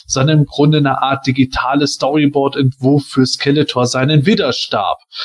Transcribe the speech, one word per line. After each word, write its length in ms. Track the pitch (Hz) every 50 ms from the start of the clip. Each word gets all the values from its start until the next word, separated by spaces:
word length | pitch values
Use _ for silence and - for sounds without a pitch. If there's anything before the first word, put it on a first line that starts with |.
| -
sondern 340 | - - 131 131 147 156 151
im 60 | 143
Grunde 340 | - - - 147 151 156 151
eine 220 | 143 139 131 -
Art 240 | 131 135 135 131 -
digitales 680 | 135 127 131 131 127 - - - 127 139 143 147 139 -
Storyboard-Entwurf 1120 | - 151 131 143 156 147 143 139 143 139 139 - 151 139 131 131 - 127 131 143 147 139
für 200 | - - 135 131
Skeletor 600 | 127 - - - 139 143 151 143 - - 127 123
seinen 400 | 120 - 127 131 143 156 147 131
Widerstab. 720 | 175 226 - 185 135 117 - - - - 110 98 87 - - _ _ - -